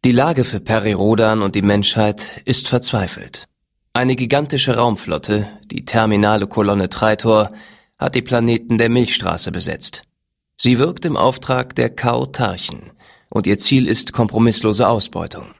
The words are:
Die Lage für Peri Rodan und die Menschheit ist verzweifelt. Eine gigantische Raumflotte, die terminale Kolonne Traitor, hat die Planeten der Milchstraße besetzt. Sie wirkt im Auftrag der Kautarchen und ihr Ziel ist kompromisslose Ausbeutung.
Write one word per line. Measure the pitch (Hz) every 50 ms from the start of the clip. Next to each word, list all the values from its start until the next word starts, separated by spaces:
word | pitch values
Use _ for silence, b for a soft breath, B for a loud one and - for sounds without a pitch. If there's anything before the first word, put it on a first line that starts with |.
| -
Die | 127
Lage | 120 123 139 160 170 135 120
für | - - 98
Peri | - - 113 110 101 107
Rodan | 104 92 98 107 113 107 113 110 110 110
und | 101 98 92
die | 104
Menschheit | 95 101 101 104 101 - - 113 107 107 104 - - - - - -
ist | - 131 - - -
verzweifelt. | - 123 - - - 110 95 90 - - - - - - - _ _ _ _ _ _ _ _ _ _
Eine | 120 127 131 131
gigantische | 123 127 113 139 143 151 143 156 135 - 139 120
Raumflotte, | 113 120 120 107 - - 95 80 76 - - 104 104 104 104 - - _
die | - - - -
terminale | - - 117 110 107 107 101 104 104 110 107 101
Kolonne | 101 - 113 104 101 101 101 92 92
Traitor, | - - 110 110 107 104 - 113 110 107 104 101 B B B B B B B B B
hat | B 139 131 131
die | 127
Planeten | - - 127 117 117 117 117 113 - - 120
der | 110 117 113
Milchstraße | 117 127 120 - - - 92 90 82 82 - 95
besetzt. | - 87 85 85 78 - - - - - _ _ _ _ _ _ _ _ _ _ _ -
Sie | - 123 123 117
wirkt | 135 170 175 - -
im | 170 147
Auftrag | - 95 127 131 - - - 131 127 127 131 -
der | - 120 117
Kautarchen | - - - 123 120 120 131 135 139 - 123 101 92 92 - - 80 - - - b b b b b b b b
und | - 110 101
ihr | - 104 -
Ziel | - - 139 131 127 76
ist | - - - -
kompromisslose | - - 117 104 - 110 113 117 107 - - 107 104 107 123
Ausbeutung. | 101 120 107 104 - - 90 85 - - - - - - _